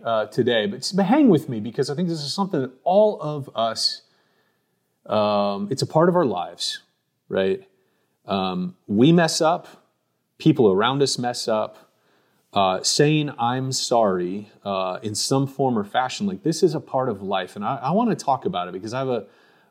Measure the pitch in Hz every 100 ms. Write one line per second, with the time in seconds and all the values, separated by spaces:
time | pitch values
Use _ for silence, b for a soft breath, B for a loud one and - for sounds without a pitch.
0 | - 113 107 - 120 117 104 120 - 185
1 | 180 277 277 160 - 117 110 - - 143
2 | 180 165 143 - 190 170 131 - - 190
3 | 214 190 151 151 135 113 113 110 - -
4 | _ _ _ _ _ _ _ _ _ _
5 | - 107 104 104 101 101 101 101 127 156
6 | 175 180 147 90 82 87 - - - _
7 | _ _ - 98 95 95 - _ _ _
8 | _ _ - 98 95 92 90 - - 104
9 | 131 175 160 - 156 175 - - _ _
10 | _ _ _ _ 160 147 113 95 113 139
11 | 139 - 123 123 - 110 107 - _ _
12 | _ _ _ _ _ 104 95 92 - -
13 | 151 156 147 123 120 127 131 131 - 120
14 | 107 92 90 101 104 _ 104 98 92 92
15 | 110 107 - 135 139 - 135 117 101 123
16 | 127 - 101 92 151 160 185 151 - 135
17 | 131 101 98 98 92 - 104 131 123 185
18 | 240 170 - 127 - 90 90 92 107 123
19 | 135 120 - b b b b